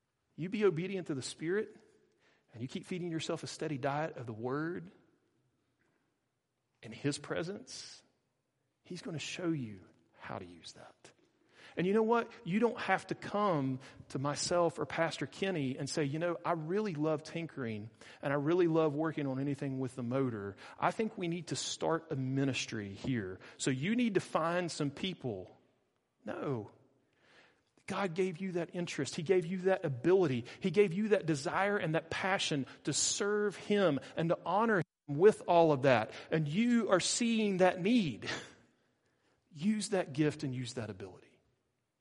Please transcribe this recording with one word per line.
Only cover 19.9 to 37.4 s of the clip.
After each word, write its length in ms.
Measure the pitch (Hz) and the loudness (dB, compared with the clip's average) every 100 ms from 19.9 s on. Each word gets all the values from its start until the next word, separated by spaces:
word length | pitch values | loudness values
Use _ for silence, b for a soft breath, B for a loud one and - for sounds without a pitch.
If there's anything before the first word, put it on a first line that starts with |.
the 80 | - | -4
motor. 540 | 120 131 131 110 101 95 B B | -2 0 0 -2 -6 -10 B B
I 100 | 160 | -2
think 260 | 175 220 - | 0 -4 -4
we 120 | 175 | -4
need 200 | 175 160 | -4 -6
to 80 | 131 | -6
start 500 | - - 160 160 - | -6 -2 -2 -2 -2
a 60 | 135 | -4
ministry 800 | 131 135 139 123 - 117 101 | -2 0 0 -2 -4 -6 -8
here. 440 | 101 135 123 95 92 B B | -8 -4 -4 -4 -8 B B
So 120 | - | -2
you 240 | 131 165 | -2 0
need 200 | 233 233 | 0 2
to 60 | 185 | 0
find 500 | - 175 160 175 175 | 0 -2 0 0 -2
some 200 | - 147 | -2 -4
people." 680 | - 190 165 131 98 90 - _ _ _ _ _ _ | -4 -8 -6 -6 -6 -10 -18 _ _ _ _ _ _
No. 460 | 208 330 - 123 98 - _ _ _ b b b b b b _ - | -10 -6 -4 -4 -8 -16 _ _ _ b b b b b b _ -8
God 280 | 190 196 | -4 -2
gave 240 | 165 190 165 | 0 -2 -2
you 140 | 190 | -4
that 180 | 175 165 | -4 -4
interest. 400 | 180 175 - 143 | -4 -4 -4 -4
He 80 | - | -2
gave 240 | 151 185 165 | 2 2 2
you 120 | 185 | 0
that 220 | 185 190 | 2 2
ability. 600 | 170 123 160 190 170 123 117 B | 0 0 4 6 6 2 -4 B
He 100 | 190 | 2
gave 220 | 170 208 | 4 4
you 160 | 175 214 | 4 2
that 180 | 202 160 | 2 2
desire 520 | 147 160 156 196 202 | 0 0 0 2 2
and 160 | 156 | 2
that 160 | 160 - | 0 0
passion 560 | - 190 190 - 151 127 B | -2 0 2 0 -2 -4 B
to 80 | - | -4
serve 640 | 143 - - 208 208 208 175 | 0 0 0 0 0 0 -2
him 420 | - 208 185 139 B B | 0 4 4 2 B B
and 120 | 165 | 0
to 80 | 170 | 0
honor 340 | 170 190 226 202 | 2 2 4 2
him 60 | - _ - | 0 _ -4
with 340 | 143 202 208 - | 6 8 8 6
all 260 | 170 165 | 8 8
of 100 | 139 | 8
that. 280 | 139 120 110 B B | 8 6 4 B B
And 160 | 160 147 | 0 0
you 440 | 170 240 233 214 | 2 4 4 6
are 100 | 185 | 4
seeing 580 | - - 233 226 | 4 0 2 2